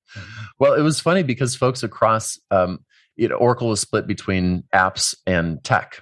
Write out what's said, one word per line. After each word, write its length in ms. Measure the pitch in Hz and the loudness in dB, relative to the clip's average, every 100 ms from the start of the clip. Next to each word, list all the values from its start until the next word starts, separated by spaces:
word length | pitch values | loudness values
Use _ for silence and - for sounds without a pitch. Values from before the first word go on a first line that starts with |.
| _ 107 95 110 107 - | _ -20 -18 -16 -12 0
Well, 160 | 139 | 2
it 80 | 135 | 4
was 200 | 151 147 | 2 0
funny 220 | 165 190 | 0 0
because 300 | 147 120 131 | 0 -2 -2
folks 300 | - 127 127 | 0 0 0
across, 560 | 113 - 110 110 - - - | -6 0 2 2 -2 -10 -2
um, 300 | 98 90 90 _ _ _ - | 0 0 -2 _ _ _ -2
you 100 | 117 | -2
know, 80 | - | 2
Oracle 320 | 120 120 120 | 2 2 0
was 140 | 104 | -2
split 260 | - 110 - | -2 -4 -2
between 560 | 98 - 95 90 90 - | -6 -2 0 0 -2 0
apps 400 | 98 92 - - - - | 2 2 0 -6 -4 -2
and 340 | 90 82 76 - | 0 0 -4 0
tech, 360 | 113 - - | 0 -2 -16